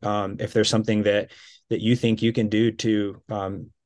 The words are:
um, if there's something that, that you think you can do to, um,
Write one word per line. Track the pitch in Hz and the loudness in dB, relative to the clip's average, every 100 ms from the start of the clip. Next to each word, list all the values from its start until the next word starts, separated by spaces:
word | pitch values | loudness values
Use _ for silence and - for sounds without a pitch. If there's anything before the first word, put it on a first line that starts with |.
um, | 104 104 98 98 | -4 -2 -2 -6
if | 110 | -2
there's | - 104 | 0 2
something | 113 107 107 | 2 2 2
that, | 104 101 95 - - - - | 2 0 -2 -10 -20 -20 -6
that | 113 | -2
you | 110 | 2
think | 123 117 110 | 2 2 2
you | 113 | 0
can | 117 107 | 0 0
do | 107 117 | 2 2
to, | 110 117 107 101 98 - | 0 0 0 -2 -6 -8
um, | 107 98 98 - _ | -6 -6 -8 -12 _